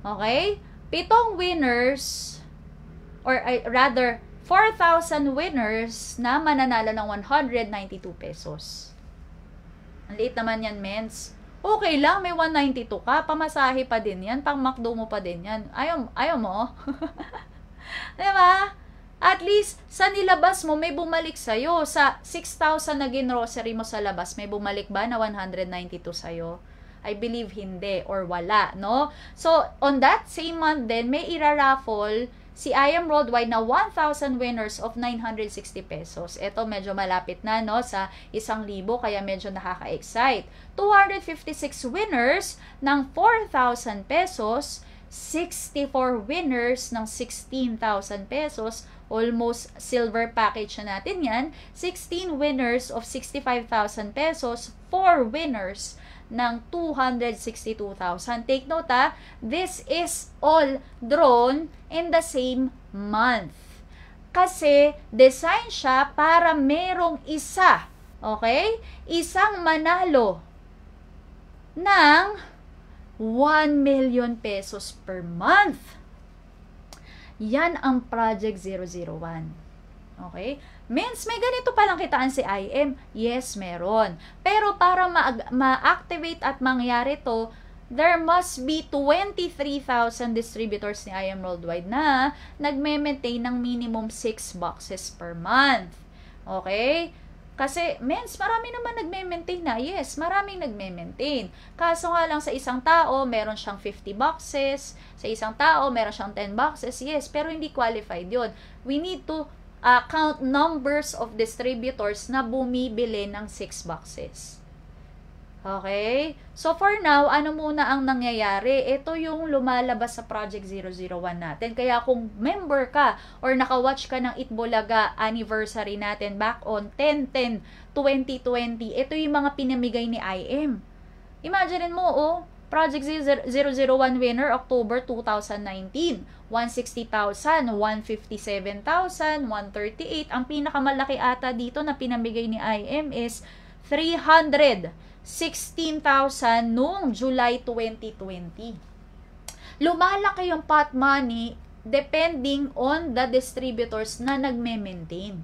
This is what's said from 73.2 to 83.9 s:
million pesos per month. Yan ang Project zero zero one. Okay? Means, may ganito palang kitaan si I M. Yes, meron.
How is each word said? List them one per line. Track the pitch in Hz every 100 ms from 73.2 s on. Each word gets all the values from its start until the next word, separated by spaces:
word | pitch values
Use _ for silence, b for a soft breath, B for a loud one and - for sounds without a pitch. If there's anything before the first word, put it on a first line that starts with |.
| 220 233 285 302 302 294
million | 277 269 262 247 240 233
pesos | 226 202 196 202 - -
per | - 185 170
month. | 170 202 381 403 240 - - - - - - - - - - - - B B B B
Yan | 214 262 330 330
ang | 269 254 247
Project | 233 226 208 214 190
zero | 180 190 180
zero | 175 170 160
one. | 165 165 160 160 - - - - - - 180
Okay? | 170 208 285 B B
Means, | - 240 440 480
may | - 466
ganito | 480 494 508
palang | 440 415 349
kitaan | 359 269 262
si | 262
I | - 196 196
M. | - 294 269 B 208
Yes, | 226 240 247 208
meron. | 190 175 180